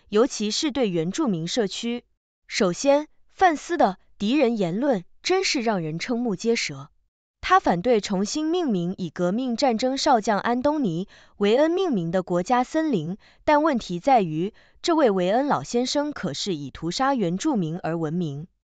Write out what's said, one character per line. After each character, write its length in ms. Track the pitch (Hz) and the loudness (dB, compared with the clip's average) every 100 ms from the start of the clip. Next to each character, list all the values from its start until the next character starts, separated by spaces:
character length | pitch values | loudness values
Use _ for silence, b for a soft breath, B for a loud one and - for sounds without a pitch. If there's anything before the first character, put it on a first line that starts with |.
| b | b
尤 180 | 208 254 | 2 2
其 240 | - 214 | 0 -4
是 200 | - 311 | -2 -4
对 180 | 254 226 | -2 -2
原 220 | 170 165 | 0 -4
住 180 | 196 285 | -2 -2
民 180 | 170 165 | -2 -4
社 180 | - 196 | -2 -2
区。 360 | - 233 240 - _ _ _ _ | -4 -6 -8 -10 _ _ _ _
首 260 | - 190 | 0 0
先， 340 | 175 277 285 302 _ _ | 2 2 2 0 _ _
范 260 | - 370 294 | 2 2 2
斯 220 | - 339 | -4 2
的 200 | 214 185 _ - | 2 0 _ -4
敌 180 | 202 294 | 0 2
人 220 | 240 233 | 2 2
言 240 | 175 190 | -2 0
论 240 | 285 208 - _ | 0 -2 -4 _
真 220 | - 370 381 | -2 0 0
是 160 | 294 | -2
让 200 | 226 196 | -2 -2
人 160 | 156 165 | -4 -6
瞠 200 | - 240 | -4 -4
目 180 | 247 185 | -2 -2
结 220 | 226 233 | -2 -2
舌。 320 | - 135 143 _ _ _ _ _ | -4 -10 -16 _ _ _ _ _
他 160 | - 190 | 2 4
反 220 | - 175 | 4 0
对 200 | 240 226 | 2 2
重 220 | - 190 | 0 -2
新 260 | 208 302 311 | -2 -2 -2
命 180 | 359 311 | 0 0
名 240 | 190 170 - | 0 -2 -4
以 120 | 170 | -8
革 220 | - 175 | -2 -2
命 260 | 214 262 226 | 0 -4 0
战 200 | 269 220 | 0 2
争 180 | 254 269 | -2 0
少 240 | 320 240 | 2 2
将 180 | 220 196 | 2 0
安 220 | - 247 | 0 0
东 220 | 285 302 | 0 0
尼· 220 | 226 160 196 b b _ | 0 -2 -6 b b _
维 200 | 202 240 | 2 4
恩 140 | 311 | 4
命 200 | 349 381 | 2 0
名 200 | 214 165 | 0 0
的 100 | 185 | -2
国 220 | 180 175 | 0 -2
家 200 | 180 247 | 2 0
森 280 | 254 320 320 | 2 -2 0
林， 260 | 208 151 196 b b | -2 -4 -10 b b
但 200 | - 294 | 2 4
问 160 | 311 247 | 4 0
题 200 | - 175 | -4 -2
在 220 | 277 254 | 4 4
于， 320 | 175 156 190 b b b | 4 -2 -4 b b b
这 120 | - 320 | 0 4
位 140 | 254 | 4
维 220 | 190 180 | 4 2
恩 160 | 226 285 | 2 2
老 160 | 156 | -2
先 240 | 143 240 254 | 0 -2 0
生 260 | 294 294 | -2 -4
可 220 | - 170 143 | -6 -6 -6
是 200 | 202 156 | -6 -6
以 140 | 139 | -8
屠 220 | - 160 | -8 -8
杀 240 | - 269 269 | -2 0 0
原 240 | 175 185 | -2 -2
住 160 | 320 240 | -2 0
民 240 | 160 170 | -2 -4
而 160 | 160 165 | -6 -4
闻 160 | 156 | -4
名。 320 | 175 165 139 160 _ | -2 -4 -8 -14 _